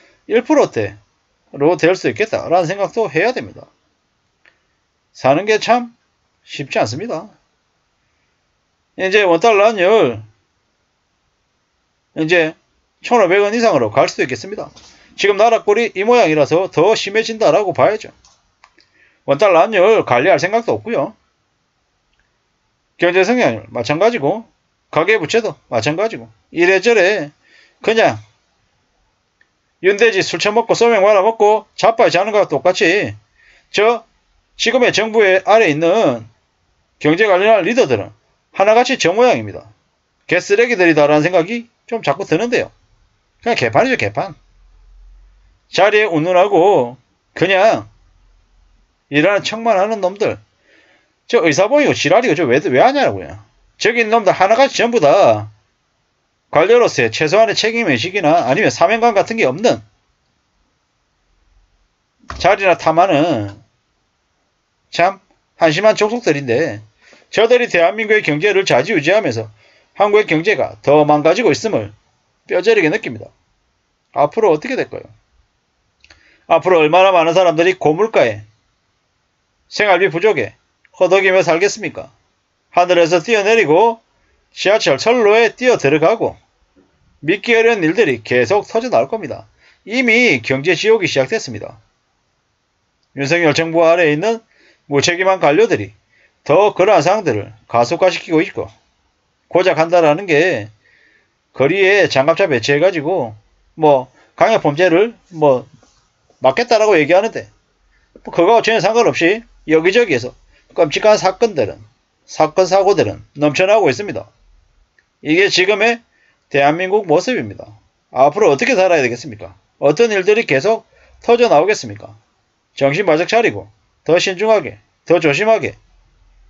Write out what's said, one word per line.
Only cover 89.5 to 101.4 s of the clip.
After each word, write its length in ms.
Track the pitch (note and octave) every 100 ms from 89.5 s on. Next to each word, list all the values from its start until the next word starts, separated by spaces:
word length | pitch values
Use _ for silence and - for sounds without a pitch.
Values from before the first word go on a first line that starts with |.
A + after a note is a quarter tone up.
| _ _ _ -
이미 560 | A#3 B3 A3+ A#3+ C3+
경제 340 | A2 C3+ D3+ E3
지옥이 320 | G#3 A3+ E3+
시작됐습니다. 720 | C#3 B2+ G#2+ - G#2 - - _ _ _ _ _ _ _ _ _ _ _ _ _ C3+
윤석열 380 | C#3 E3+ E3
정부 320 | C#3+ E3 E3 E3
아래에 260 | E3+ D#3+
있는 280 | D3+ G3+ A3+ - _ _ _ -
무책임한 520 | C#3+ C#3 E3+ F#3+ F#3+
관료들이 540 | D#3+ D#3 A3 D3+ G2 - _ _ _ _
더 300 | - D#3 G#3
그러한 280 | - F#3+ F#3+
상황들을 520 | D3+ G#3+ F3 G#2+ G2+ - _
가속화시키고 760 | A#2 A#2+ E3 F#3 E3 - D#3
있고 260 | F#3 - - - _ _ _ _ _ _ _
고작 300 | E3+ F#3 D#3
한다라는 480 | E3 F3 D#3 D3 G3+
게 440 | D3 F3+ C3 G#2+ _ _ _ _ _ _ _